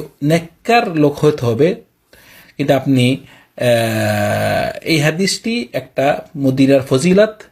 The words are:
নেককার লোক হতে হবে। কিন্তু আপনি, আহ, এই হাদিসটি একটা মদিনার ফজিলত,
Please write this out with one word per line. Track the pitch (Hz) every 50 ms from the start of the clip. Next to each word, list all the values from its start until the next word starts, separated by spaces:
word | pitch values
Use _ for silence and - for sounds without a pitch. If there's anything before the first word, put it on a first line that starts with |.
| - - - _ 143
নেককার | 147 160 170 170 - - _ - - 233 240 214 202 165
লোক | 156 147 143 147 - 151
হতে | 151 147 - 123
হবে। | 120 113 110 147 175 - - - _ _ _ _ _ _ - _ - - - - _ _ -
কিন্তু | 143 135 139
আপনি, | 131 - 139 135 127 123 123 135 135 - - - - _ _ _ -
আহ, | 123 123 120 117 113 113 110 110 107 107 104 104 104 104 104 104 107 104 104 95 - - - -
এই | - - 160 156
হাদিসটি | 143 156 156 170 196 190 - - - 226 233 240 240 - -
একটা | 131 127 - _ - 131 143 - - - - - 143
মদিনার | 139 135 131 127 135 131 139 135
ফজিলত, | 123 - 139 131 147 180 185 196 214 214 214 - - -